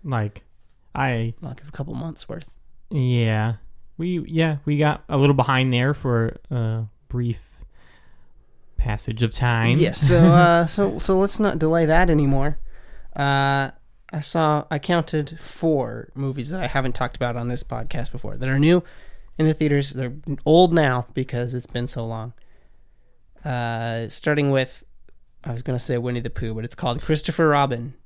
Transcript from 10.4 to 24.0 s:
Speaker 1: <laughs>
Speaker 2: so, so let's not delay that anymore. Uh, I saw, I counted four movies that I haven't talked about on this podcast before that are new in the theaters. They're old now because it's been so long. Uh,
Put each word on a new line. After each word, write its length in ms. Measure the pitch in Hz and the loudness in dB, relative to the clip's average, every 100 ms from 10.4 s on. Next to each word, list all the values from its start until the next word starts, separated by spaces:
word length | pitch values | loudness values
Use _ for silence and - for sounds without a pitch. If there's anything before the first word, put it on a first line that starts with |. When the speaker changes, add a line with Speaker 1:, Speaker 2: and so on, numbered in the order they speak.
| 175 170 170 | 8 6 2
Speaker 1:
<laughs> 20 | |
Speaker 2:
so, 320 | - 196 190 | 0 0 0
so 180 | - 190 | 0 2
let's 220 | 202 - | 2 2
not 180 | 214 - | 0 2
delay 260 | 156 165 160 | 2 2 4
that 240 | 160 185 | 4 6
anymore. 500 | 156 139 135 143 151 - - - - - - | 4 4 4 2 0 -4 -10 -16 -14 -14 -2
Uh, 560 | 143 139 139 139 135 - - - - | 0 2 2 2 -2 -6 -20 -20 -10
I 80 | 160 | -8
saw, 440 | 147 165 156 151 - | -4 0 2 2 0
I 80 | 147 | -6
counted 600 | - 175 160 156 143 160 | 0 0 0 -4 -4 -10
four 720 | - - 170 147 120 113 117 | -16 -4 0 0 -2 -8 -12
movies 360 | - 139 135 123 | -6 -6 -4 -6
that 120 | 185 | -4
I 60 | 123 | -2
haven't 260 | 139 131 | 0 0
talked 220 | 127 123 - | 0 -2 -2
about 200 | 123 120 | -4 -2
on 120 | 120 | -4
this 160 | 123 | -4
podcast 480 | - 120 123 - 110 | -6 -4 -2 -2 -2
before 260 | 135 104 104 | -4 -6 -4
that 100 | 131 | 0
are 100 | 135 | 4
new 240 | 151 175 - - - - - - | 6 4 2 -16 -16 -16 -16 0
in 80 | 156 | 0
the 60 | |
theaters. 380 | 156 151 143 139 | 2 2 2 0
They're 220 | 131 127 143 - 139 - | -4 -8 -8 -8 -6 4
old 280 | 160 180 | 6 8
now 340 | 165 147 123 120 | 6 4 2 -4
because 420 | - 131 123 120 127 | -6 -4 -4 -4 -6
it's 100 | - | -8
been 200 | 120 120 | -6 -6
so 180 | - 113 | -6 -6
long. 280 | 113 113 - - - - - - _ _ - - - | -8 -10 -14 -20 -20 -20 -20 -20 _ _ -20 -20 -14
Uh, 640 | 151 123 120 117 117 113 | -6 -4 -4 -4 -4 -4